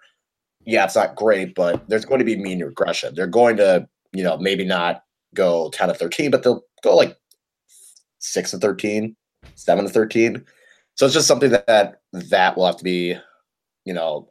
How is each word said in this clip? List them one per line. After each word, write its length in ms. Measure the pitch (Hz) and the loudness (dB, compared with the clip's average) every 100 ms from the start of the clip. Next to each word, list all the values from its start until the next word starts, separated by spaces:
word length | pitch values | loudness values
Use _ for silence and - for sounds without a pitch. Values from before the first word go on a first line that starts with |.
| _ _ _ _ _ _ | _ _ _ _ _ _
yeah, 200 | 113 107 | -2 0
it's 100 | 95 | 2
not 220 | 110 - - | 0 -2 0
great, 380 | 110 98 90 | 0 0 -2
but 340 | 92 87 85 - | -2 -2 -2 -4
there's 160 | 110 | -4
going 160 | - 131 | 0 0
to 40 | |
be 120 | 113 98 | 0 -2
mean 260 | 98 90 | -6 -6
regression. 520 | 73 - - - - | -8 -4 -4 -4 -6
They're 120 | 76 92 | -6 -2
going 300 | 110 120 110 | 2 4 4
to, 320 | 98 90 - _ _ | 4 2 -2 _ _
you 100 | 95 | -4
know, 140 | 90 78 | -4 -2
maybe 280 | 98 95 | -2 -2
not 380 | 95 90 87 87 _ _ _ | -2 -2 -2 -4 _ _ _
go 340 | - 92 85 80 | 0 2 2 -2
ten 200 | - 92 | -2 -2
of 60 | - | -2
thirteen, 340 | 87 - 147 | -6 -4 0
but 140 | 127 | 2
they'll 180 | 123 - - _ | 2 -2 -6 _
go, 100 | 175 | 4
like, 220 | 160 - - _ _ _ _ _ _ - _ _ _ | 4 4 -4 _ _ _ _ _ _ -20 _ _ _
six 340 | - 95 92 | -6 -6 -6
of 80 | 92 | -2
thirteen, 560 | 101 90 107 107 113 - _ _ - - | -2 -2 -4 -4 -6 -10 _ _ -20 -6
seven 280 | - 95 | 0 0
of 80 | 98 | 2
thirteen. 520 | 110 110 113 117 - - _ _ _ _ | 0 0 2 0 -2 -14 _ _ _ _
So 120 | - 135 | 0 2
it's 80 | |
just 120 | 151 147 | 2 2
something 240 | 131 139 | 2 4
that, 160 | 117 - | 2 4
that, 340 | 107 95 - _ | 2 2 -6 _
that 440 | 92 90 98 92 90 | -16 -2 2 2 2
will 100 | 90 | 0
have 100 | - | 0
to 80 | |
be, 320 | 90 90 87 87 - _ _ _ _ _ | -4 -4 -4 -6 -12 _ _ _ _ _
you 100 | - | -10
know, 340 | 85 80 76 - | -6 -6 -6 -8